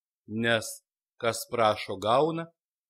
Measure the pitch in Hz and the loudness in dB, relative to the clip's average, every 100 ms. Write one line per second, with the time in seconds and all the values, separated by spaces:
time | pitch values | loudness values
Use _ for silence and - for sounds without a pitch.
0 | _ _ - 107 117 113 107 - _ _ | _ _ -10 -4 0 0 -2 -14 _ _
1 | _ - 120 110 - 117 110 104 - 95 | _ -4 -2 -2 -4 2 2 2 -4 -4
2 | 101 123 156 165 165 _ _ _ | 2 2 2 -2 -8 _ _ _